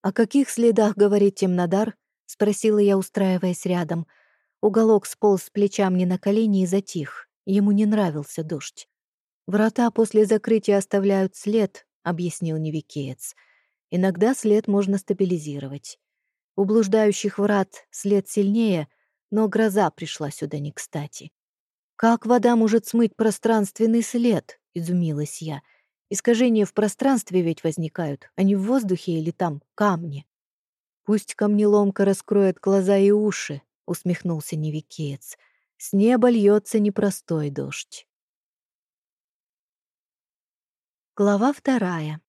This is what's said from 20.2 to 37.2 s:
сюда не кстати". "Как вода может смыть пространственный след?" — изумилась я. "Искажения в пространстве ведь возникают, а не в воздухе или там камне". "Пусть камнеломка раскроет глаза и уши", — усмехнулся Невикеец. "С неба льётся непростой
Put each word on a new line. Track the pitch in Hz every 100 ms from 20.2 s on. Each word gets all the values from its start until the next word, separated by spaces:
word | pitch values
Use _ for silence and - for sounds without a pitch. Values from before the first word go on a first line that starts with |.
| 151
сюда | - 151 143
не | 147
кстати". | - - 156 147 - 156 _ _ _ _ _ _ -
"Как | 226 233 226
вода | 247 240 233
может | 220 226 -
смыть | 233 226 -
пространственный | 220 202 226 220 196 - 226 233
след?" — | 220 240 240 190 - - _
изумилась | 175 165 180 165 147 147 -
я. | 160 143 _ _ _ _ _
"Искажения | 196 - 233 254 220
в | 202
пространстве | - 208 - 269 254 - 185
ведь | 165 160
возникают, | 165 156 160 - 160 139 - -
а |
не | 190 196
в |
воздухе | 196 262 208 180 -
или | 165 156
там | - 175 143 _
камне". | - 208 170 170 139 _ _ _ _ _ _ _ _
"Пусть | - 208 -
камнеломка | - 208 208 208 208 202 196
раскроет | 196 196 - 202 190 185
глаза | - 196 190 196
и | 196
уши", — | 208 214 - - 143 _ _ -
усмехнулся | 175 180 175 180 160 - 156
Невикеец. | 156 151 - - 147 139 - - _ _ _ _
"С | -
неба | 196 214 247 247
льётся | 233 202 208 - 220
непростой | 208 196 202 -